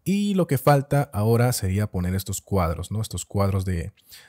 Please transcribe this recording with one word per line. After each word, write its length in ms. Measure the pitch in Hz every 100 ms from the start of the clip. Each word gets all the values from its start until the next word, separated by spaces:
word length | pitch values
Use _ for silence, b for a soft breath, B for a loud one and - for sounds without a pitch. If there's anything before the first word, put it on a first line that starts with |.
y 320 | - 202 202 190
lo 100 | 165
que 120 | 131
falta 520 | 151 143 131 143 135
ahora 380 | 98 107 117 123
sería 380 | - 95 98 107
poner 260 | 92 90 95
estos 260 | - 95
cuadros, 500 | - 98 82 82 90
¿no? 100 | 104
Estos 240 | 107 90 -
cuadros 400 | 101 98 95 92
de, 280 | 90 107 - B B